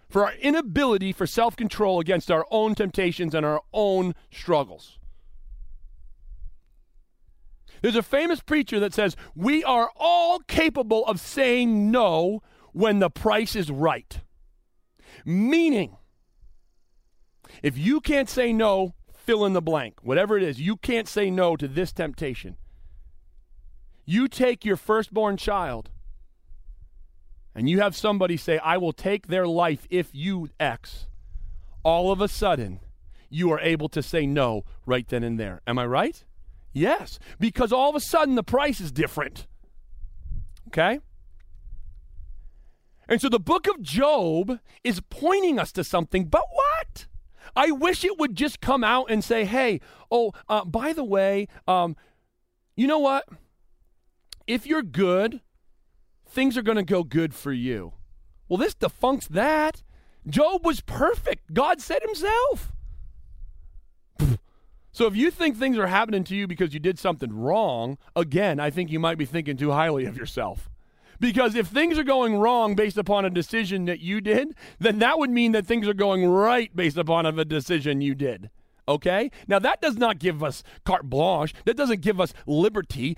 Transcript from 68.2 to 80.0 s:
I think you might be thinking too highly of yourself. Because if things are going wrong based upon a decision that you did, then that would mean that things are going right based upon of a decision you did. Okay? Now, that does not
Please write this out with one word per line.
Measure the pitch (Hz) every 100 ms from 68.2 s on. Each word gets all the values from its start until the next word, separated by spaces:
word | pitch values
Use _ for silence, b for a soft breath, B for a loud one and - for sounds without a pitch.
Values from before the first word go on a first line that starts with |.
| 165 165 202 143
I | 147
think | 156 165
you | 160
might | 165 165
be | 131
thinking | 165 151 131
too | 147
highly | 143 160 143 117
of | 123
yourself. | 113 127 101 - - - b b b b
Because | 247 220 240 233
if | 175
things | 247 339 311
are |
going | 277 262 233 208
wrong | 226 247 214 202
based | 214 208
upon | 185 202
a | 190
decision | 175 - 226 185 196 175
that | 175
you | 170 214
did, | 202 214 302 B B B
then | 226 214
that | 233 320
would | 269
mean | 240 233
that | 220 202
things | 233 208
are |
going | 196 202 190 180
right | 190 214 247 220 170
based | 170 151
upon | 160 165 160
of | 160
a | 156
decision | 156 131 165 143 139
you | 139 135
did. | 135 98 104 - _ _ -
Okay? | 147 180 190 262 B -
Now, | 196
that | 254 -
does | 311
not | 226